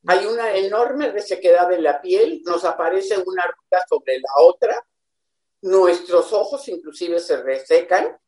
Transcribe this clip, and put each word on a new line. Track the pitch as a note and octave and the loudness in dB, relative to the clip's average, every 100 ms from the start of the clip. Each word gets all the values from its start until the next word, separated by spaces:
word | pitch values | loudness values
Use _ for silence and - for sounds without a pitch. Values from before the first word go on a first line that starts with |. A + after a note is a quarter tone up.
| - | 0
Hay | F#3 G#3 | 0 2
una | A#3 A3+ F#3+ | -4 -2 -2
enorme | G3 G#3+ B3 C4+ C#4+ | -2 -2 -2 -2 -4
resequedad | G3+ - - F3 F3 F3+ | -6 -6 -2 4 4 4
en | F3+ | 2
la | D3+ C#3 | 0 -2
piel, | F#3 F#3+ A3+ D#3 | -2 2 2 0
nos | E3+ E3+ F3 | -6 -4 -2
aparece | D#3+ E3+ F#3+ F#3+ G3+ | -2 -2 -2 -2 -4
una | F#3 F#3 | -4 -4
arruga | F3 - _ F3+ - | -6 -8 _ -2 0
sobre | D3 - C3 | -4 -2 -6
la | C3 C#3+ | -2 6
otra, | E3+ - - - - _ _ _ _ _ _ _ | 6 4 -2 -4 -8 _ _ _ _ _ _ _
nuestros | F#3+ F#3+ F3+ E3+ - E3+ D#3+ | 0 2 4 2 0 0 0
ojos | G#3 - F3+ - | -2 -2 -6 -10
inclusive | F3 D#3 - E3+ E3+ | -14 -14 -12 -6 -6
se | E3+ C#3 | -2 -4
resecan | C3+ C3 - D#3+ E3 F3+ A4 - | -2 -6 2 2 4 0 -2 -8